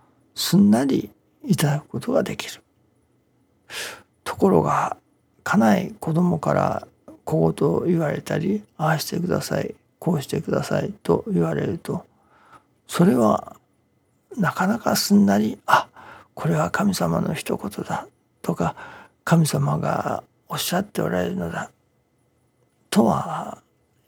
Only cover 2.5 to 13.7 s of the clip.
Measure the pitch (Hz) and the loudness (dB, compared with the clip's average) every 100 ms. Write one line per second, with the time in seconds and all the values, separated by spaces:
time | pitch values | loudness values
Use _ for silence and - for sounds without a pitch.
2.5 | - _ _ _ _ _ _ _ _ _ | -16 _ _ _ _ _ _ _ _ _
3.5 | _ _ - - - _ _ - - 196 | _ _ -12 -12 -14 _ _ -12 0 4
4.5 | 175 151 - - - _ _ _ _ - | 4 4 0 -2 -6 _ _ _ _ 0
5.5 | 190 220 190 - - - 160 175 165 - | 2 4 4 0 -8 -2 2 2 0 0
6.5 | - - - - _ - - - 160 160 | 0 0 -2 -8 _ -20 -16 -4 0 0
7.5 | - 151 170 - 165 151 156 - 151 175 | 2 0 0 0 0 0 -4 -4 -4 -2
8.5 | 208 - - 156 156 - - 180 - - | -4 -6 -4 -2 -2 -2 -6 -2 -2 -2
9.5 | - - - _ _ - 165 131 147 - | -4 -4 -10 _ _ -2 -2 -2 -6 -2
10.5 | 139 143 - 143 - - 170 - 175 165 | -2 0 -2 -4 -8 0 0 0 -2 0
11.5 | 147 151 170 - 185 - _ _ _ _ | -2 -4 -6 -6 -8 -8 _ _ _ _
12.5 | - _ _ - - 175 - 107 - - | -20 _ _ -10 4 4 6 4 2 -2
13.5 | - _ | -18 _